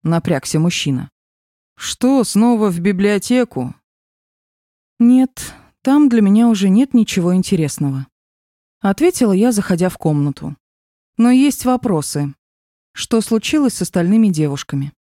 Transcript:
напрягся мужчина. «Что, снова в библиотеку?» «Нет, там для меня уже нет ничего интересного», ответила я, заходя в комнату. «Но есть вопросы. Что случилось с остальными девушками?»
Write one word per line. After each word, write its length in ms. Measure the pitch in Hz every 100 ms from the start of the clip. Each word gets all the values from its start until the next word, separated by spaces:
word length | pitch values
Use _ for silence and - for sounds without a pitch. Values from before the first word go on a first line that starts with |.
напрягся 540 | 160 165 175 147 - 156
мужчина. 520 | 170 - - 127 - _ _ _ _ _ _ _
«Что, 480 | - - 247 269
снова 460 | 208 202 233 233 214
в 100 | 170
библиотеку?» 960 | 180 185 202 208 - 247 240 - 127 - _ _ _ _ _ _ _ _ _ _ _ _
«Нет, 540 | 233 254 262 - - - _ _
там 260 | - 285 294
для 140 | 233
меня 260 | 202 208 233
уже 220 | 214 196
нет 240 | 196 269
ничего 420 | 240 214 - 175 185
интересного», 720 | 180 185 151 - 143 135 135 _ _ _ _ _ _ _
ответила 540 | 196 202 339 - 233
я, 180 | 190 240
заходя 380 | 208 - 175 185
в 80 | -
комнату. 580 | 165 151 143 135 147 147 _ _ _ _ _ -
«Но 140 | 233
есть 340 | 254 285 - 247
вопросы. 680 | 254 240 165 143 147 143 - _ _ _ _ _
Что 260 | - - 226
случилось 520 | 214 220 - 311 269
с 80 | -
остальными 460 | 180 185 170 220 214
девушками?» 680 | 156 151 143 - 139 139 _